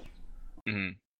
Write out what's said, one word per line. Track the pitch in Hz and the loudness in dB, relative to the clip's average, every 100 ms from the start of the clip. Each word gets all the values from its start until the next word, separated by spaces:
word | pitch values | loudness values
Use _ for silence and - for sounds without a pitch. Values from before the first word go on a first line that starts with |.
| - - - - - - | -6 -8 -6 -6 -6 -2
Mhm. | 107 104 95 92 _ | 2 4 4 0 _